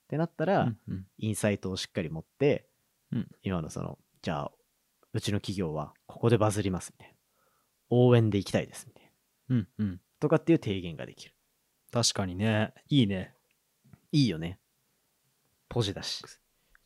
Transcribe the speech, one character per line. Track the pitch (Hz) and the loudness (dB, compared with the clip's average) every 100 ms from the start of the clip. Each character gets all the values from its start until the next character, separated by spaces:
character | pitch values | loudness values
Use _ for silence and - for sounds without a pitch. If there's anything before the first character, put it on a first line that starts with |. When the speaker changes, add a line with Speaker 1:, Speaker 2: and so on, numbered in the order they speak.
| _ | _
Speaker 1:
て | 143 | -4
な | |
っ | 165 | -4
た | - 160 | -2 0
ら、 | 190 | 2
Speaker 2:
う | 123 | 0
ん | 104 - | -4 -8
う | |
ん。 | 95 95 - | -10 -10 -6
Speaker 1:
イ | 110 | -4
ン | 101 | 0
サ | 107 | 0
イ | 101 | 0
ト | 95 | -4
を | 95 | -6
し | - | -6
っ | |
か | - | -6
り | 80 | -6
持 | 80 | -8
っ | - - | -12 0
て、 | 139 120 - _ _ _ _ | 2 2 -4 _ _ _ _
Speaker 2:
う | 117 | -6
ん。 | - - | -6 -8
Speaker 1:
今 | 101 90 | -4 -4
の | 80 | -4
そ | 92 | -8
の、 | 87 - _ _ | -10 -12 _ _
じ | - | -6
ゃ | 76 | -4
あ、 | 71 - _ _ _ _ _ | -6 -12 _ _ _ _ _
う | 110 | -6
ち | - | -2
の | 101 | -2
企 | - 98 | -4 -4
業 | 85 | -4
は | 76 76 - - | -4 -8 -14 -20
こ | - | -2
こ | 117 | 2
で | 110 | 4
バ | 107 | 2
ズ | 101 | 0
り | 98 | -2
ま | 90 | -4
す | - - | -6 -16
み | |
た | - | -20
い | |
な。 | _ _ _ _ _ _ _ _ | _ _ _ _ _ _ _ _
応 | 120 123 123 | 4 8 8
援 | 110 | 6
で | 98 | 2
い | |
き | - | 0
た | 101 | -2
い | - | -2
で | |
す | - - | -10 -20
み | |
た | - | -20
い | _ _ _ _ - | _ _ _ _ -2
な。 | 127 | -2
Speaker 2:
う | |
ん | 95 - | -2 -4
う | |
ん。 | 104 90 _ _ | -4 -6 _ _
Speaker 1:
と | 151 | 0
か | 160 | 2
っ | |
て | - | 4
い | 165 | 2
う | |
提 | - 98 | 2 -6
言 | 87 71 | -6 -10
が | 58 | -12
で | |
き | - - | -16 -20
る。 | _ _ _ _ _ _ | _ _ _ _ _ _
Speaker 2:
確 | 120 110 | 0 0
か | - 95 | 0 -2
に | |
ね。 | 90 110 107 104 - _ | 0 2 2 0 -6 _
い | 143 | 4
い | 107 | 4
ね。 | 95 95 _ _ _ _ _ _ - _ | 0 -8 _ _ _ _ _ _ -20 _
Speaker 1:
い | 151 | 2
い | 123 | 2
よ | 80 | 0
ね。 | 85 92 _ _ _ _ _ _ _ _ _ _ - | -6 -10 _ _ _ _ _ _ _ _ _ _ -6
ポ | 123 | -2
ジ | 101 | -2
だ | 90 | -4
し。 | - - - - _ _ _ _ | -8 -10 -12 -20 _ _ _ _